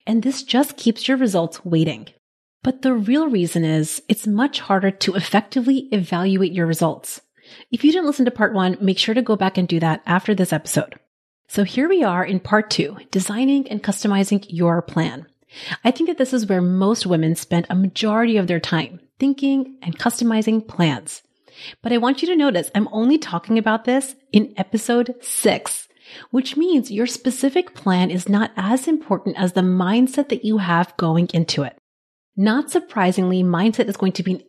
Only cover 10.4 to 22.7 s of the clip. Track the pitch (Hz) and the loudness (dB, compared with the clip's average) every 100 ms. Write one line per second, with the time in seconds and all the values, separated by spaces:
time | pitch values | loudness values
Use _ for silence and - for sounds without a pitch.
10.4 | 180 151 - 156 - - _ _ _ _ | 0 -2 -2 -4 -4 -10 _ _ _ _
11.4 | _ - 190 254 320 381 220 180 175 185 | _ -2 -2 0 2 2 2 0 -2 -4
12.4 | - 214 - - 143 - - 190 190 208 | 0 0 2 -2 -4 -8 -6 -4 -4 0
13.4 | 269 277 262 214 - - 208 196 196 202 | 2 2 0 -4 -4 -2 0 2 2 0
14.4 | - 170 170 170 - 165 160 - - _ | -2 0 2 2 -2 -4 -4 -6 -16 _
15.4 | _ - - - 233 254 330 330 254 254 | _ -18 -12 -2 0 0 -2 0 0 0
16.4 | 202 185 180 185 196 233 185 170 160 165 | 0 0 2 2 2 0 0 2 2 -2
17.4 | - 170 - 185 190 - 220 220 233 214 | 0 -2 0 0 0 -2 -2 0 2 2
18.4 | 180 170 - 165 - 180 _ _ 269 269 | 0 -2 -2 -4 -4 -12 _ _ -2 0
19.4 | 277 269 269 - 170 - 240 - 240 220 | 0 0 -2 -8 -10 -4 -4 -2 -2 0
20.4 | 220 220 220 - 165 123 - - _ _ | 0 -2 -4 -2 0 0 -8 -18 _ _
21.4 | _ - - - 226 240 240 269 339 339 | _ -20 -20 -12 -2 0 0 0 0 2
22.4 | 285 175 - | 2 0 -2